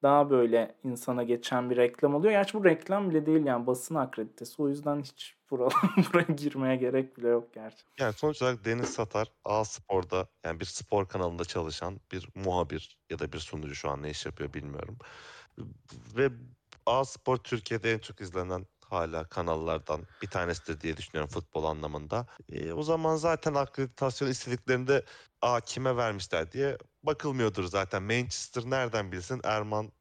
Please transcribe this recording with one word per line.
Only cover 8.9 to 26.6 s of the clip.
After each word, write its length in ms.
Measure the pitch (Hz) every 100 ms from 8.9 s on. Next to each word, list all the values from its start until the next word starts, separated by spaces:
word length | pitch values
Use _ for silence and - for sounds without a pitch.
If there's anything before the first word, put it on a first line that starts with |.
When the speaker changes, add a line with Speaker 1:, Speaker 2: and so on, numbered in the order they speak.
| - 107 104 110 _
Speaker 2:
A 200 | - 104
Spor'da, 640 | 110 - - 95 87 92 92 _
yani 160 | 85 82
bir 40 |
spor 440 | 87 - - 107 95
kanalında 360 | 98 90 85
çalışan 560 | 85 - 82 78 85 98 _
bir 160 | 95 85
muhabir 640 | - 98 90 82 80 - - _
ya 80 | 80
da 140 | 78
bir 60 | 78
sunucu, 360 | 78 78 76
şu 160 | 71 73
an 120 | 69
ne 80 | 73
iş 160 | 73 76
yapıyor 280 | 71 73
bilmiyorum. 440 | 76 71 71 - 123 - - - - - - 101 95 _ - - 110
Ve 140 | 139 120 123 - _ - -
A 180 | 123
Spor 320 | 135 - - 127
Türkiye'de 560 | - 117 - 113 113
en 60 | 113
çok 220 | - 101
izlenen 460 | 95 90 90 92 95 _
hala 400 | - 92 82 82
kanallardan 760 | 80 - 85 80 82 80 - 78 85 -
bir 40 | 104
tanesidir 540 | 98 87 82 - 80
diye 160 | 82 78
düşünüyorum 340 | - 78 76
futbol 340 | 85 80 80
anlamında. 600 | 80 78 76 76 76 104 123 - -
E, 240 | 82 78
o 100 | 82
zaman 340 | 151 160 160 160
zaten 380 | 165 160 -
akreditasyon 760 | 143 139 - 135 - 135 120 139
istediklerinde, 760 | 131 - 123 - 127 127 139 - - - _
"Aa, 180 | 120 120
kime 360 | - - 131 120
vermişler?" 560 | 117 101 90 85 82
diye 260 | 120